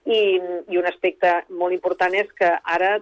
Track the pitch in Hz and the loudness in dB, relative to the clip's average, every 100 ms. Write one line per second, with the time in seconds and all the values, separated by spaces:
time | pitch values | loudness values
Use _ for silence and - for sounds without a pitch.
0 | - 220 208 185 180 175 175 180 180 175 | -2 2 2 2 -2 -8 -4 -2 -2 -2
1 | 185 - 180 175 - 180 180 180 180 180 | -4 0 2 0 -2 -4 -2 -2 -4 -2
2 | 185 190 202 - 180 170 - 170 185 208 | 0 0 -4 0 0 0 -2 0 0 0